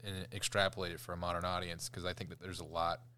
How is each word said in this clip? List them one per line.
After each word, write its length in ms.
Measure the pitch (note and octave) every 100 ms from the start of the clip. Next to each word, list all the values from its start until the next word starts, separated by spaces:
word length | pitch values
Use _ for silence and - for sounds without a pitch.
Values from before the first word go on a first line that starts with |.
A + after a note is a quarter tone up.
and 220 | G#2 F#2+ F#2
extrapolate 580 | - - G#2 F#2+ G2 F2+
it 60 | E2
for 120 | -
a 40 | F2
modern 280 | F2 F2
audience, 440 | F2+ F2+ F2+ E2+ -
'cause 160 | -
I 80 | F2+
think 180 | F2+ F2+
that 100 | E2+
there's 180 | F#2 F2
a 40 |
lot 360 | D#2+ E2 E2+ E2 -